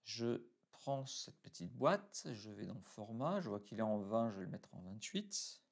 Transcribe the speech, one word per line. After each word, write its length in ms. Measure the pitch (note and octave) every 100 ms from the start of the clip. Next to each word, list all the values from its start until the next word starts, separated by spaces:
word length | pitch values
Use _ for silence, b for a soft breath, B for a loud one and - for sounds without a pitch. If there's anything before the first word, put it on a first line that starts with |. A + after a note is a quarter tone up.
Je 380 | - A2+ A#2 - - _ _
prends 340 | - C#3 C#3 C3+
cette 340 | - - -
petite 300 | - - F3
boîte, 540 | B2 C#3 G3+ - - -
je 200 | A2 G#2+
vais 140 | G2+ F#2+
dans 160 | F#2+
format, 580 | - - G#2+ A2+ C#3+ G3+
je 80 | E3
vois 100 | G2+
qu'il 200 | - A2
est 40 |
en 160 | A2 G#2+
vingt, 300 | G2 A2+ A#2
je 60 | G2
vais 80 | F#2
le 60 |
mettre 220 | F#2+ - -
en 60 |
vingt-huit. 800 | F2+ G#2+ - F#3+ G#3 - - - _